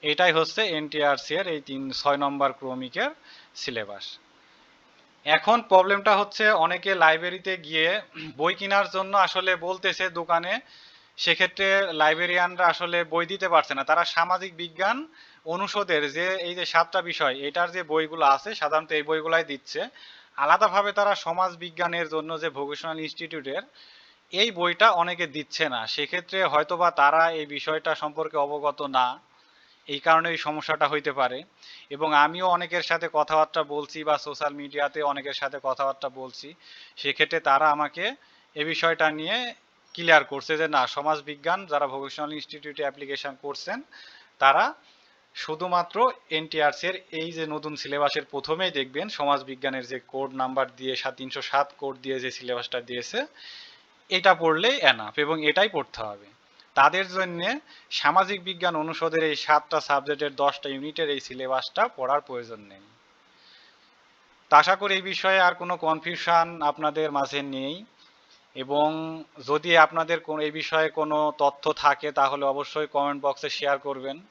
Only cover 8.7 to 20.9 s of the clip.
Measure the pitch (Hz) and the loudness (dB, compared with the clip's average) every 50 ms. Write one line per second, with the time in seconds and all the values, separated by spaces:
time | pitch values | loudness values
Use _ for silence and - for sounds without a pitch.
8.7 | 196 202 202 175 - 190 190 190 196 202 190 175 - 185 185 190 185 170 165 175 | 2 2 2 2 -2 -4 -4 0 4 4 4 4 2 0 0 0 0 0 -2 -6
9.7 | 185 185 - 196 170 - 185 185 165 170 170 165 170 165 170 180 202 240 - - | -6 -2 -2 -4 -2 -2 -4 -4 -4 -6 -2 0 0 0 0 0 -4 -6 -6 -12
10.7 | - - - - - - _ _ _ - - 170 165 - 185 180 - - 196 196 | -20 -20 -20 -20 -20 -20 _ _ _ -4 2 2 2 4 2 0 0 0 2 4
11.7 | 190 196 196 185 165 156 156 156 160 160 175 175 175 180 175 175 180 175 185 175 | 4 4 2 0 2 4 4 4 4 4 0 0 2 2 0 0 0 2 4 4
12.7 | 160 - 180 170 175 175 170 160 156 170 170 165 190 196 190 185 170 156 147 - | 4 2 -2 -2 0 -2 -2 0 0 -2 0 -2 -4 -4 -2 4 4 4 4 4
13.7 | 143 135 139 131 151 165 170 - - 170 170 175 185 185 185 190 170 160 175 175 | -2 -4 0 2 2 2 2 2 2 0 2 2 0 -2 -4 -8 -10 -10 -12 -12
14.7 | 160 160 185 202 233 262 302 320 _ - - - - - _ 156 165 180 196 202 | -6 -4 -2 -2 -2 -2 -6 -14 _ -20 -20 -20 -20 -20 _ -8 -6 -6 -4 -4
15.7 | - 208 202 196 175 151 147 143 139 156 170 185 185 190 175 175 175 180 175 165 | -2 -4 -2 0 0 0 0 -2 -2 -2 -2 -2 -2 -2 -4 -6 -4 -4 -6 0
16.7 | - 220 214 - - 190 175 175 160 - 160 139 127 135 139 143 143 175 175 175 | 2 2 2 2 0 -2 -2 -2 -4 0 0 0 0 -2 -6 -6 -2 0 -2 0
17.7 | 170 185 175 151 151 160 160 151 156 165 156 135 135 135 - 208 220 - 156 147 | -2 -6 -6 -2 0 0 0 0 -2 2 6 6 6 4 2 -8 -8 -4 -2 0
18.7 | 151 151 160 156 165 151 147 147 160 160 156 165 165 165 165 151 147 131 _ - | 0 0 0 0 -2 -2 0 0 -2 -2 0 2 0 0 0 0 -6 -12 _ -10
19.7 | - 147 185 247 _ - - - - - - _ _ - 139 147 165 190 214 208 | -6 -6 -6 -6 _ -20 -20 -20 -20 -20 -20 _ _ -2 4 4 6 6 6 4
20.7 | 180 196 202 208 | 4 2 0 2